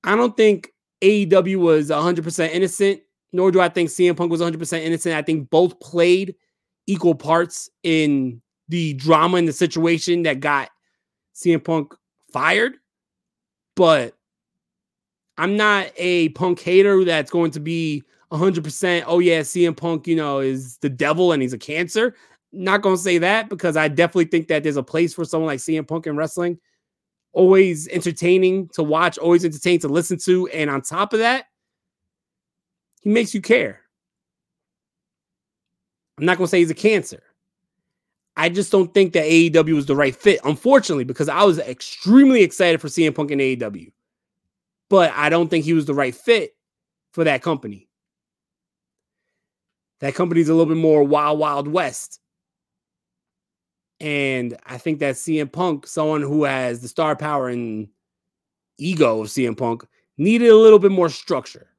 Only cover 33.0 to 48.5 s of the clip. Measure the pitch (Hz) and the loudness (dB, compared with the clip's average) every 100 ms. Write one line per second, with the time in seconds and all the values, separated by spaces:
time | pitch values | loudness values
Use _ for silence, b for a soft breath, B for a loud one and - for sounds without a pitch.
33 | 208 226 220 202 - 240 107 - _ _ | 0 0 0 -6 0 0 0 -10 _ _
34 | _ _ _ _ _ _ _ _ _ _ | _ _ _ _ _ _ _ _ _ _
35 | _ _ _ _ _ _ _ _ _ _ | _ _ _ _ _ _ _ _ _ _
36 | _ - 160 180 175 185 170 160 214 208 | _ -4 -2 0 0 2 0 0 0 0
37 | - - _ _ _ _ _ _ _ _ | -4 -18 _ _ _ _ _ _ _ _
38 | _ _ _ - 165 185 196 196 170 202 | _ _ _ -4 -2 -2 0 0 2 2
39 | 190 170 156 165 170 160 160 156 139 143 | 2 0 4 4 6 2 2 0 0 0
40 | 139 127 208 170 139 147 247 269 - 147 | 0 2 2 2 -2 -2 4 4 2 -4
41 | 127 123 151 147 202 156 127 127 - - | -6 -6 -4 2 2 2 -6 -12 -16 -8
42 | 185 254 269 247 175 - 175 165 151 - | 4 6 8 6 2 2 0 0 -4 0
43 | 160 143 147 139 135 127 110 98 82 _ | 0 0 -4 -2 -2 -2 -8 -10 -18 _
44 | _ _ _ _ _ _ _ _ _ 196 | _ _ _ _ _ _ _ _ _ 4
45 | 165 113 147 165 165 170 151 165 147 143 | 4 0 0 0 0 -2 0 -2 0 -2
46 | 131 120 - 226 151 _ _ _ _ _ | -4 -4 0 0 0 _ _ _ _ _
47 | _ - 160 135 170 143 110 101 _ _ | _ -2 0 0 -2 -6 -8 -18 _ _
48 | _ _ _ _ _ | _ _ _ _ _